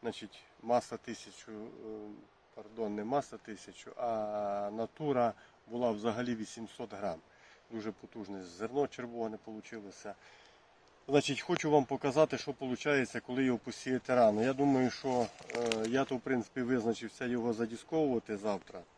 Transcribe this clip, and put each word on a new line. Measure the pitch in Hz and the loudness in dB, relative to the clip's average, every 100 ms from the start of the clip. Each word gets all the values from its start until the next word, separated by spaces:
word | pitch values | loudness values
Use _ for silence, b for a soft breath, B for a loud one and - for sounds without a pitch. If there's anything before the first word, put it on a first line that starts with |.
Значить, | 120 107 107 - - _ | -6 -8 -12 -18 -20 _
маса | 113 123 - 117 | 2 2 2 -10
тисячу, | - 110 - - - | -8 -10 -12 -18 -14
е, | 107 110 - 113 110 104 104 104 _ _ | -12 -12 -12 -12 -10 -12 -16 -20 _ _
пардон, | - 104 113 110 | -18 -16 -4 -2
не | 104 | -2
маса | 107 135 139 113 | 0 0 -2 -10
тисячу, | - 104 - 92 - - | -12 -12 -12 -18 -16 -4
а | 120 113 107 104 101 101 101 107 | -2 0 -2 -2 -2 -2 -2 -4
натура | 113 - 151 127 120 104 B B - | -6 -4 0 4 2 0 B B -10
була | 117 123 | 0 0
взагалі | 107 113 110 123 | 2 0 -2 -2
вісімсот | 117 107 - 110 - 110 | -2 -4 -10 -14 -10 -10
грам. | 101 101 80 - B B B _ | -6 -4 -6 -10 B B B _
Дуже | 117 107 | -6 -6
потужне | 101 110 117 98 98 | -8 -12 -12 -10 -10
зерно | 92 85 110 131 143 | -10 -8 -2 2 0
червоне | - 123 117 110 107 | 0 -10 -4 -6 -6
получилося. | - 110 - 113 101 90 104 98 B B B B B _ - - - | -12 -14 -12 -12 -12 -14 -14 -14 B B B B B _ -20 -20 4
Значить, | 143 139 139 | 4 4 -2
хочу | - 175 156 | 0 0 6
вам | 147 | 6
показати, | 135 135 143 135 156 127 | 4 0 2 6 6 4
що | - | -6
получається, | 139 131 123 147 143 120 120 | -6 -4 -2 2 2 2 -2
коли | - 127 | -4 2
його | 131 120 | 4 2
посіяти | - 113 - 127 - | -2 -8 -2 -2 2
рано. | 127 113 104 | 6 8 8
Я | 120 | 2
думаю, | 135 143 135 127 | 4 6 6 4
що, | - 135 123 113 - - 117 | 2 0 2 0 -4 -8 -2
е, | 120 113 110 | 0 0 2
я | 127 | 2
то, | 135 131 | 2 -2
в | |
принципі, | 123 131 110 - | 0 0 0 -4
визначився | 120 127 113 110 113 - 123 | 0 2 2 0 -4 -6 -2
його | 123 117 | 0 0
задісковувати | 110 117 113 - 160 151 120 - 104 | 0 -2 -4 -4 0 2 2 -2 -4
завтра | 107 98 - 92 87 | -2 -2 -4 -16 -16